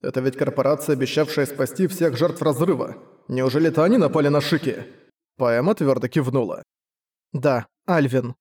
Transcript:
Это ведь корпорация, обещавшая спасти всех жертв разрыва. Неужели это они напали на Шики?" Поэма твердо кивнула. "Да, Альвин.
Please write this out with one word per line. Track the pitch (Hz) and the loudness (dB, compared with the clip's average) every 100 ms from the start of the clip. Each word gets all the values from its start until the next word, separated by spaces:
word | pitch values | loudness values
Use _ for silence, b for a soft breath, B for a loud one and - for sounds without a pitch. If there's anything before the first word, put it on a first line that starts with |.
Это | 139 131 | -4 -2
ведь | 131 131 | -4 -2
корпорация, | 139 - 131 147 143 | -4 0 0 0 0
обещавшая | 143 127 - 151 - 135 | -2 0 -2 -2 -2 -4
спасти | - 131 - 185 | -2 -4 0 -2
всех | 185 165 120 | 0 -2 0
жертв | 165 - | -2 0
разрыва. | 160 131 170 139 - - - _ _ | -2 0 0 0 -2 -10 -20 _ _
Неужели | 123 131 139 160 | 0 0 2 2
это | 156 | 4
они | 165 247 | 4 4
напали | 156 160 143 | 4 2 2
на | 147 | 2
Шики?" | 143 160 139 - - - _ _ _ _ | 0 -2 -2 -6 -10 -20 _ _ _ _
Поэма | 123 117 151 | 0 2 2
твердо | 220 143 131 127 | 0 0 0 0
кивнула. | - 127 131 110 - - _ _ _ _ _ _ | 0 0 0 -2 -6 -12 _ _ _ _ _ _
"Да, | 143 143 127 110 _ - | -2 0 0 -4 _ -2
Альвин. | 175 139 131 120 - | 0 2 0 -2 -12